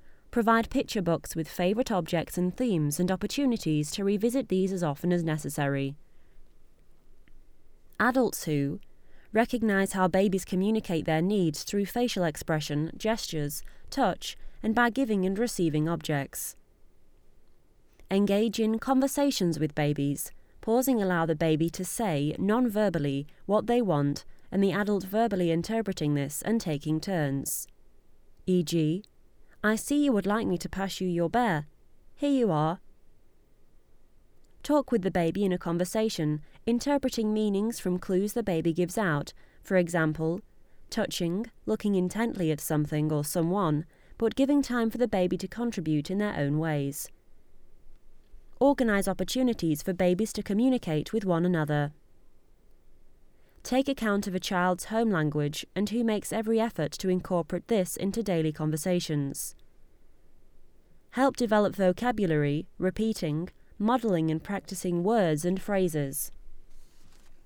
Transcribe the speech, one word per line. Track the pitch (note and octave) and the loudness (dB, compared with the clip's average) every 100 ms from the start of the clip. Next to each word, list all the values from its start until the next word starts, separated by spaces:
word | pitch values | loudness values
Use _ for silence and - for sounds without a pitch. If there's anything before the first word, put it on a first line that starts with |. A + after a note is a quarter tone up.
| - - - | -20 -20 -4
Provide | A#3 A3 A3+ A3+ | 0 4 4 4
picture | C4 A3+ A3 | -2 -2 -2
books | F3 D#3 - | 0 0 -2
with | - D#3+ | -6 -6
favourite | - F3+ G3+ C4 | 0 0 2 0
objects | G3 D#3+ E3 - - | 0 0 -2 -2 -2
and | F3+ F3+ | -2 0
themes | B3+ F3 D3 D3 | 0 2 2 2
and | F3+ | 0
opportunities | F#3 G#3 - C#4 A3+ D#3+ D3+ D3+ | 0 -2 0 0 0 0 0 0
to | - | -2
revisit | G3 G#3 A#3 C4 - | 0 2 2 0 0
these | F#3+ F#3+ | 0 0
as | F#3+ | 0
often | E3+ C#3+ F3 | -2 0 0
as | F3 | 2
necessary. | E3 D#3 D3+ C#3+ C#3 C#3 C#3 C#3+ - - - - - - - - - - - - - - - - - - - - | 0 -2 -4 -2 0 0 -2 -6 -16 -20 -20 -20 -20 -20 -20 -20 -20 -20 -20 -20 -20 -20 -20 -20 -20 -20 -14 -2
Adults | A3 B3 A#3 - | 2 4 2 0
who | - D3 C#3 F#3 - - - - - | -2 0 0 -4 -10 -20 -20 -20 -2
recognise | G#3+ A#3+ B3 A3 G3 G3 | 0 2 0 2 2 2
how | G3 F#3 | 2 2
babies | F#3+ G3+ F#3 | 4 4 2
communicate | - F#3 G3+ A3 - E3 - | 0 0 2 0 0 -2 2
their | D#3 | 2
needs | F3+ G#3 E3+ D3+ | 2 2 2 0
through | - G3+ G3 | -4 -4 -2
facial | A#3+ A#3+ G3 | 0 -2 0
expression, | E3+ D3 - D#3 D3+ D3 D#3+ - | 0 -2 -2 -2 -2 -2 -2 -2
gestures, | A3 A3 - D#3 D3 C#3+ - - - | -2 -2 -2 -4 -4 -6 -10 -14 -8
touch, | - A3 - - - - - | 0 2 2 -6 -10 -12 -4
and | A3 A3 | 0 4
by | A#3+ | 4
giving | A3+ B3+ G3+ | 2 2 2
and | F#3 G3 | 2 0
receiving | A#3+ - E3 D3+ D#3 | -2 0 0 2 0
objects. | E3 D#3 C#3+ C3+ - - - - _ - - - - - - - - - _ - - - | 0 -2 -2 -2 -8 -10 -12 -20 _ -20 -20 -20 -20 -20 -20 -20 -20 -20 _ -20 -20 -2
Engage | G3 G3+ G3+ A#3 G#3+ | 2 4 2 2 0
in | A3 A3 | 0 0
conversations | - C4 C4+ - C#4+ - F3 D#3+ | 2 2 2 2 2 2 0 0
with | D3+ | -2
babies. | - D3 D3 C#3+ C#3+ - - - - | 0 0 0 0 -2 -6 -14 -20 -8
Pausing | - A#3 C4 A#3+ | 0 2 2 2
allow | F#3 F3 E3 | 2 2 2
the | |
baby | D#3 E3 D#3 E3 | 2 2 2 0
to | - | -2
say, | F3+ - A3 D3 D3 - | -6 -2 0 0 0 0
non-verbally, | F#3+ A3+ B3 G3+ G#3 E3 C#3+ C#3 C#3+ - - | 0 2 2 2 2 2 0 -2 -6 -10 0
what | G#3 G#3+ | 0 2
they | A#3+ | 2
want, | G#3 D3 C#3+ - - - - | 2 2 2 0 -6 -18 -4
and | G3 | 2
the | G3 | 2
adult | F3+ G#3 G3+ | 2 0 0
verbally | F#3 G#3 A3+ G3 E3+ | 0 0 2 2 2
interpreting | E3 E3 A3+ G3+ F#3 D3 | 2 0 -2 -2 -2 0
this | D3 C#3 - | 0 0 -4
and | - A3+ | -2 -2
taking | F#3 D3 D3+ D#3 | 0 -4 -2 -2
turns. | G3 F3+ D3 C#3 - - - - - - - - - - - | -2 0 0 -2 -4 -6 -8 -16 -20 -20 -20 -20 -20 -10 0
E | F3+ | 2
G, | E3 E3+ D3+ F3+ - - - - - - | 2 0 2 0 -6 -20 -20 -20 -20 -4
"I | G#3 | 0
see | A3 - D4 | 0 0 2
you | C#4+ | 2
would | G#3+ F#3+ | 2 2
like | G#3+ G3 | 0 0
me | F3 | -2
to | - | -4
pass | F#3 F#3+ - | -6 -6 -4
you | F#3 | -2
your | E3+ E3+ | 0 2
bear. | A#3 A#3+ D#3 D3 - - - - | 2 2 0 -4 -14 -20 -20 -20
Here | - C#4+ | -4 0
you | C4+ A3+ | 2 2
are." | D#3 D#3 F#3 - - - - - - _ - - - - - - - - - - - | 2 2 -2 -8 -20 -20 -20 -20 -20 _ -20 -20 -20 -20 -20 -20 -20 -20 -20 -20 -12
Talk | - D4 C4 | 0 2 2
with | A#3 | 0
the | F3+ | 0
baby | F3+ E3 F#3 | 0 0 2
in | G3 | 0
a | F3+ | 0
conversation, | E3+ E3+ F3+ A3 A3 - D3+ D3+ - - - | 0 0 0 0 -2 0 0 -2 -6 -8 -2
interpreting | A#3+ C#4+ C#4+ C4 - G#3+ | 0 2 0 0 -2 0
meanings | G#3+ G#3+ G3 G#3+ A#3 | 0 0 0 -2 -2
from | F#3 F3+ | -2 -2
clues | - F#3 G#3 | 0 0 0
the | A#3+ | -2
baby | G#3 E3 E3+ | -2 0 0
gives | D#3+ F3 A3+ | 0 0 0
out, | G3 C#3+ C#3+ - - - | 0 0 -2 -10 -20 -20
for | - F#3+ | 0 2
example, | E3+ F3 D#3+ D#3 D#3+ F3+ - - - - - | 2 2 0 0 -2 -2 -6 -20 -20 -20 -8
touching, | - G3+ - E3+ F3+ A#3 - - | -4 -4 -2 -2 -2 -6 -8 -4
looking | A3 G#3 G3 | -2 2 2
intently | F3+ G#3 A#3 G3 D#3+ | 2 0 -2 0 0
at | D3+ | 0
something | - D3+ D3+ D3+ D#3 | 0 0 0 0 0
or | D3+ | 0
someone, | D3 F3+ E3 G3 E3+ D3+ - - - - | 0 0 0 2 2 0 -2 -12 -20 -2
but | A3+ - | -2 2
giving | C4+ C#4+ | 4 4
time | C4+ A#3+ A3+ | 2 0 -2
for | A#3 | 0
the | A#3+ | 0
baby | G3 F3+ F#3 | 2 2 0
to | F#3+ | -4
contribute | - A#3+ G#3+ D#3 D3+ C#3+ | -6 -4 -4 0 0 0
in | F#3+ | -2
their | G#3 - | -2 0
own | C#3+ D3+ | 0 0
ways. | D#3+ D3 C#3 C#3 - - - - - - - - - - - - - - - - | 0 0 -2 -6 -10 -16 -20 -20 -20 -20 -20 -18 -18 -18 -18 -20 -20 -20 -18 2
Organise | C4+ C#4 A#3 G3+ G3 | 4 6 4 2 2
opportunities | F#3 F#3 B3+ B3+ A3+ E3 D3+ | 0 -2 0 0 0 0 0
for | - | -2
babies | F3 F3+ F3+ A3 | 0 2 2 0
to | - | -4
communicate | - G3+ B3+ B3+ - D#3 D3 | -2 2 2 2 0 -2 0
with | A3+ | 0
one | F#3+ E3 | 2 2
another. | F3+ E3+ D3+ D3 D3 - - - - - - - - - - - - - - - - - | 2 2 2 0 0 -6 -20 -20 -20 -20 -20 -20 -20 -20 -20 -20 -20 -20 -20 -20 -20 -18
Take | - B3+ C#4 | -2 0 0
account | C4+ A3+ G3+ G3+ | -2 0 0 0
of | F#3 | -4
a | |
child's | - F#3 F3+ F3+ | -2 0 2 0
home | - A3 A3+ | -2 0 2
language | F3+ D3+ D3+ D3 D3 - | 2 2 0 -2 -4 -8
and | - G#3 | -4 -2
who | A3+ | 0
makes | A3+ G#3 - | 0 0 -2
every | G3+ A3 A3+ | -4 0 2
effort | A3+ - D3+ | 0 0 -4
to | - F#3+ | -2 0
incorporate | F3+ F3+ F3+ E3 F3+ - | 0 0 -2 -2 -4 0
this | A3 F3+ - | 0 0 -2
into | G3 A#3 | -2 -2
daily | G3+ E3+ D#3 | 0 0 0
conversations. | D3+ D#3 D#3 F#3 F3+ - D3 C#3 - - - - - - - - - - - - - - - - - - | 0 -2 -2 0 0 0 -2 -2 -6 -10 -12 -20 -20 -20 -20 -20 -20 -20 -20 -20 -20 -20 -20 -20 -20 -8
Help | - C4+ - | 0 2 2
develop | A#3 G#3+ G3+ | 2 4 4
vocabulary, | - F#3 F3+ B3 A3+ F#3+ D3+ D3 D3 F3+ - | 4 2 4 0 0 2 2 2 0 -4 -4
repeating, | F#3 F3+ A3 A3 E3 D3+ F3+ - - - | -2 0 -2 -2 -2 -2 -4 -10 -18 -2
modelling | G#3 B3+ A#3 F3 D#3+ | 2 2 2 2 2
and | D#3+ | 0
practicing | - G3+ - F#3+ F#3 F3 | -2 -8 -6 -6 -2 0
words | F3+ A#3 F3 D3+ | 2 2 2 2
and | F3 F#3+ | 0 -2
phrases. | - G3+ F3+ D3+ C#3 C#3+ - - - - - - - - - - - - | -2 0 0 0 -4 -6 -8 -10 -12 -12 -12 -14 -16 -18 -20 -20 -20 -20